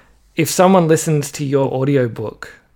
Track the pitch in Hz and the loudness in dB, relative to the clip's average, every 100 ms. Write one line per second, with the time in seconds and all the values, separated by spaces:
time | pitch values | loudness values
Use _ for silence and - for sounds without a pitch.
0 | _ _ _ - 147 - 185 190 160 160 | _ _ _ -6 -2 2 4 4 4 2
1 | 165 151 139 - 143 139 135 131 135 139 | 0 -2 -4 -8 -2 -2 -2 -2 0 0
2 | 120 113 107 - - - _ | 0 -4 -12 -12 -18 -20 _